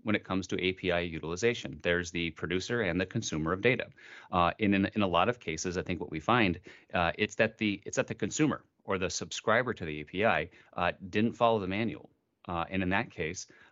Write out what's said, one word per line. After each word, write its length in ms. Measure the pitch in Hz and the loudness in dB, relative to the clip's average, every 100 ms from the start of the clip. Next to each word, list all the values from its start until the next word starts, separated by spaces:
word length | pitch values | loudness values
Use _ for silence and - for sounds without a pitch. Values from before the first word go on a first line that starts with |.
when 120 | - 104 | -2 -2
it 80 | |
comes 240 | - 95 95 | 0 -4 -2
to 140 | 98 | -2
A 120 | 92 | -2
P 180 | 90 90 | 0 0
I 80 | 87 | 0
utilization. 800 | 87 82 78 87 117 117 - 71 | 0 -4 -6 0 0 0 -6 -6
There's 300 | 87 87 85 | 0 0 0
the 180 | 85 85 | -2 -4
producer 500 | - 85 92 - 120 | -4 -2 -2 -2 -2
and 180 | 98 85 | 0 0
the 40 | 95 | 0
consumer 480 | 117 110 80 78 | -2 -2 -2 -2
of 80 | 92 | 2
data. 260 | 117 127 - - - - - | 2 0 -4 -12 -20 -20 -4
Uh, 200 | 92 87 - | 2 2 2
in, 140 | 104 | 2
in, 160 | 101 98 - | 4 2 2
in 60 | |
a 60 | 98 | 2
lot 220 | 85 95 | 4 4
of 100 | - | 0
cases, 380 | - 80 92 90 | -4 -4 -2 -2
I 40 | |
think 180 | 85 90 | -2 -4
what 120 | - | -4
we 80 | 80 | -4
find, 400 | - 120 113 113 - - _ | 2 4 4 0 -6 -20 _
uh, 180 | 92 85 82 | 0 0 0
it's 180 | 104 - | -4 2
that 220 | 110 - | 0 2
the, 240 | 107 98 107 | -2 -2 -4
it's 120 | 120 | -4
that 100 | 127 | -2
the 60 | |
consumer 500 | 113 101 - 151 98 - _ | -2 -4 0 0 0 -8 _
or 140 | - 95 | -4 -2
the 120 | 90 | -2
subscriber 640 | - 82 - - 110 123 | -4 -6 -6 2 2 2
to 120 | 90 82 | -4 -4
the 160 | 76 | -6
A 20 | |
P 220 | 71 90 110 | -6 0 2
I, 240 | 82 78 - - - | 2 0 -10 -14 -2
uh, 160 | 87 - 95 | -2 -2 -4
didn't 240 | 101 113 | 0 0
follow 260 | - 117 113 | 4 2 4
the 80 | 92 | 0
manual. 420 | 95 113 65 - _ _ _ - | -2 -4 -6 -14 _ _ _ -6
Uh, 180 | 87 82 | -4 -2
and 120 | 95 | 0
in 80 | 90 | 2
that 220 | 98 123 | 0 -2
case, 360 | - 80 80 - - - | -6 -6 -6 -12 -18 -20